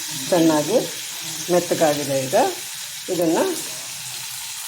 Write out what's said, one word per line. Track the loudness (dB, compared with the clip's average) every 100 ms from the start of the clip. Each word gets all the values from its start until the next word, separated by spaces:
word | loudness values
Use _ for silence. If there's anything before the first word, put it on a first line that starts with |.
| -8 -6 2
ಚೆನ್ನಾಗಿ | 6 6 6 4 2 0 -6 -10 -8 -8 -8 2 2
ಮೆತ್ತಗಾಗಿದೆ. | 2 2 2 2 0 0 2
ಈಗ | 4 2 0 -8 -10 -10 -10 -4 0
ಇದನ್ನು | 2 4 2 -2 -6 -10 -10 -10 -10 -10 -10 -10 -10 -10